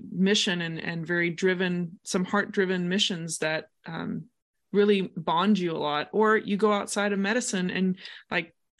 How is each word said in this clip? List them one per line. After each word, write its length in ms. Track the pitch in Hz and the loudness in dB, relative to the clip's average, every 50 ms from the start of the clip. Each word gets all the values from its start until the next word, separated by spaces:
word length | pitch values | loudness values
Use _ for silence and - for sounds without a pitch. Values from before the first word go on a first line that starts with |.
| - - | -14 -8
mission 480 | - 175 190 196 214 214 - 202 175 175 | 0 2 4 4 4 2 2 0 -2 -2
and, 160 | 165 165 165 | -4 -6 -6
and 300 | 160 - - 170 165 160 | -6 -8 -6 -6 -6 -4
very 220 | 160 175 170 170 170 | -2 -2 0 0 -2
driven, 680 | 165 - 185 185 185 175 190 180 175 175 175 165 180 - - | -2 0 0 0 2 2 0 -2 0 -2 -4 -6 -8 -14 -10
some 220 | - - 190 180 | -4 -2 -2 -2
heart-driven 640 | - - 202 190 208 - 208 190 185 190 180 175 175 | 0 0 -2 -2 0 0 0 0 0 0 -2 0 0
missions 480 | 185 214 - - 190 165 165 165 160 | 0 0 0 0 -2 -4 -6 -8 -6
that, 320 | - 160 156 156 156 - _ _ _ - | -4 -2 -2 -2 -4 -6 _ _ _ -16
um, 400 | 170 165 165 - - 175 165 160 - _ _ _ _ _ _ _ - - | -12 -10 -8 -6 -6 -6 -8 -10 -12 _ _ _ _ _ _ _ -2 2
really 360 | 202 208 208 208 196 185 - - | 4 6 6 6 4 2 -2 -6
bond 420 | 170 160 180 160 165 185 208 214 | -6 -2 0 2 2 4 4 4
you 140 | 180 180 170 | 4 2 0
a 60 | 160 | -2
lot. 320 | 151 147 147 147 147 147 - | -2 -2 -2 -2 -2 -2 -2
Or 240 | - 202 214 214 214 | 0 2 4 4 4
you 200 | 214 - - 208 | 2 2 0 0
go 140 | 190 220 214 208 | 2 2 2 2
outside 400 | 202 - - - 208 202 208 202 | 2 -2 -2 -2 0 0 0 0
of 60 | 196 | 0
medicine 520 | 196 196 220 247 247 - - 185 180 180 | 0 0 0 0 -2 -2 -2 -2 -2 -2
and, 260 | - 185 190 185 185 - - - - - - - | 0 0 0 0 0 -2 -8 -18 -18 -18 -10 -4
like 240 | 170 175 170 - _ _ _ _ _ - | -4 -4 -4 -4 _ _ _ _ _ -6